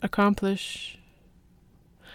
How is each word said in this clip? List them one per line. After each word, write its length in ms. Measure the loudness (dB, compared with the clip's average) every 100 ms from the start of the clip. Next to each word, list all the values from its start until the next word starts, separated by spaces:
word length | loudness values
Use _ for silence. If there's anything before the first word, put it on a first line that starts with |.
accomplish, 960 | -2 2 4 4 0 -2 -6 -12 -14 -16 _ _ _ _ _ _ _ _ _ _ -20